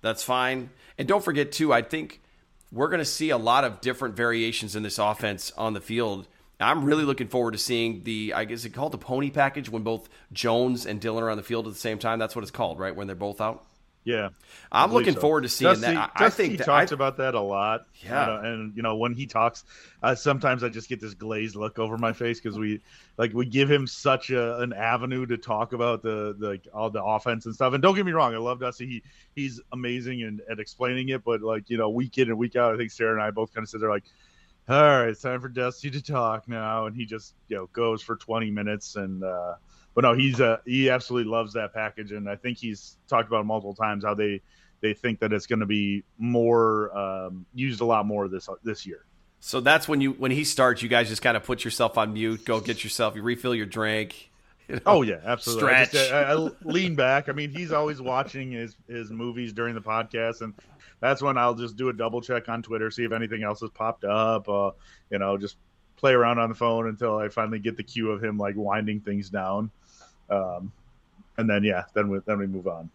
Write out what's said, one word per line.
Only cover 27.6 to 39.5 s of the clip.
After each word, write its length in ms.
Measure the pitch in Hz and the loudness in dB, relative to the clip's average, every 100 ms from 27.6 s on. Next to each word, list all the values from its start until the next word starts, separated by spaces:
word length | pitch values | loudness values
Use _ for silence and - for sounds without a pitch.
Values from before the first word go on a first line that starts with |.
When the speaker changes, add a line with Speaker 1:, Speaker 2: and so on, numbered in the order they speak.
| 131 | 0
Speaker 2:
And 80 | 135 | 4
don't 120 | 160 | 4
get 100 | 196 | 4
me 80 | 190 | 0
wrong, 220 | 160 135 | 2 0
I 40 | 113 | 0
love 200 | 117 123 | -4 -4
Dusty. 280 | 123 123 127 | -6 -8 -10
He, 160 | 120 - - _ - | -10 -14 -20 _ -8
he's 240 | 135 120 - | -8 -10 -14
amazing 480 | 127 123 123 123 123 | -8 -6 -6 -6 -8
in, 200 | 113 104 - | -8 -10 -10
at 80 | 110 | -10
explaining 500 | 107 - 127 127 131 | -10 -4 -2 0 -2
it, 120 | 131 | -4
but, 180 | 117 113 | 0 -2
like, 300 | 110 110 101 | 0 -4 -2
you 60 | 117 | 0
know, 120 | 107 | 0
week 300 | 117 127 - | 0 -2 2
in 100 | 127 | 2
and 100 | 110 | 2
week 180 | 120 123 | 0 2
out, 180 | 120 | 2
I 20 | 110 | 2
think 140 | 113 | -4
Sarah 220 | - 113 | 0 0
and 100 | 110 | 2
I 80 | 107 | 0
both 240 | 104 113 | -2 -4
kinda 140 | - 107 | -4 -8
sit 120 | 110 | -4
there 100 | 107 | 0
like, 140 | 104 - _ _ _ _ _ - | 0 -4 _ _ _ _ _ 2
"All 120 | 135 | 8
right, 280 | 151 139 117 | 8 8 4
it's 120 | 107 | -2
time 200 | 131 127 | -4 -6
for 80 | 127 | -6
Dusty 420 | 127 123 123 143 | -4 -4 -4 -8
to 120 | 139 | -8
talk 460 | 143 143 117 110 113 | -4 0 0 -2 -6
now." 380 | 117 110 113 110 | -6 -4 -4 -4
And 100 | 113 | -6
he 100 | 113 | -8
just, 280 | 110 - _ _ | -10 -12 _ _
you 100 | 104 | -8
know, 100 | 92 | -6
goes 300 | - 117 110 | 0 0 0
for 140 | - 110 | -2 -8
twenty 340 | - 113 110 | -2 -2 0
minutes 460 | 104 104 104 - 104 | -2 -2 -4 -6 -8
and, 260 | 98 95 | -6 -6
uh, 320 | 95 90 87 | -4 -4 -6